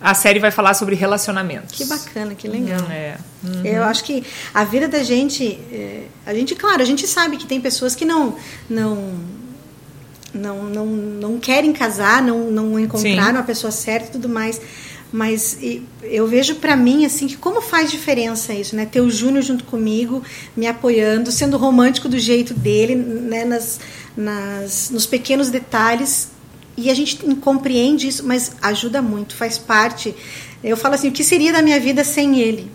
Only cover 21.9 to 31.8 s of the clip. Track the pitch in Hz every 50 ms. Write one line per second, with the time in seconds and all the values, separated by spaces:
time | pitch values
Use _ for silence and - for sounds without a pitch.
21.9 | 262 - - 294 247 254 220 220 240 240 240 240 254 214 - 208 208 208 220 233
22.9 | 254 254 240 240 226 226 240 233 226 226 233 247 240 233 226 - - - - -
23.9 | - - - - - - 214 208 208 202 196 202 202 202 202 202 196 - - -
24.9 | 262 226 220 - - 247 247 - 269 269 285 254 240 254 247 - - 226 220 226
25.9 | 233 240 277 277 - - - - - - - - - - - - - - 233 262
26.9 | 262 247 294 285 - - - 302 269 277 - 277 269 262 269 277 254 240 240 262
27.9 | 302 294 - 269 254 - - 262 247 247 240 - - - - 202 208 202 233 240
28.9 | 226 277 254 220 208 202 208 208 - - 233 226 226 - - - 226 214 214 233
29.9 | 233 - - 220 196 - - - - - - - - - - 220 226 226 - 269
30.9 | 285 277 277 277 262 - 302 - 359 339 294 320 330 330 320 302 294 285